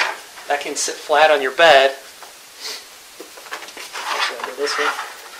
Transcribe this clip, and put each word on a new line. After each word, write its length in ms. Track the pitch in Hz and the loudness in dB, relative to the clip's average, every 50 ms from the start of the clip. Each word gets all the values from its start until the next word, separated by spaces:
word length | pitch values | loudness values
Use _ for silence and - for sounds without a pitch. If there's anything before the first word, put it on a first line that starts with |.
| - - - - - - - - - - | 2 0 -4 -8 -12 -18 -18 -12 -6 -4
that 140 | 143 143 | -4 -4
can 140 | - 160 143 | -4 -6 -6
sit 180 | - - - - | -6 -6 -6 -6
flat 380 | - - - 151 147 156 156 | -8 -4 0 4 6 6 6
on 100 | 151 139 | 6 4
your 100 | 135 131 | 2 0
bed. 440 | 131 165 170 165 143 135 135 139 - - - - - - - - - - - - - - - - - - - - - - - - - - - - - - - - - - - - - - - - - - - 135 - | 2 6 8 8 8 8 6 4 2 -4 -12 -20 -20 -20 -20 -20 -20 -20 -20 -20 -20 -16 -14 -12 -12 -14 -16 -18 -20 -20 -20 -20 -20 -20 -20 -20 -20 -20 -16 -14 -14 -14 -14 -16 -16 -16 -16 -14 -12 -10 -8 -6 -4
Actually, 240 | - - 127 127 117 | -4 -4 -4 -4 -6
I'll 60 | - | -10
do 100 | - 127 135 | -10 -6 -4
this 200 | 143 143 - 147 | -4 -2 -2 -2
one. 140 | 147 - - - - - - - - - - - | -2 -2 -2 -4 -8 -12 -14 -16 -18 -18 -18 -18